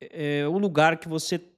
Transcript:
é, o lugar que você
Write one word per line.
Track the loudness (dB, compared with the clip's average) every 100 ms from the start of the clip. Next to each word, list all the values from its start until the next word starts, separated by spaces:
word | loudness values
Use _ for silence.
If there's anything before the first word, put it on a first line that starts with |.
é, | -16 -6 -4 0 0
o | 0
lugar | 0 4 4 2
que | -4
você | -6 -2 -6 -6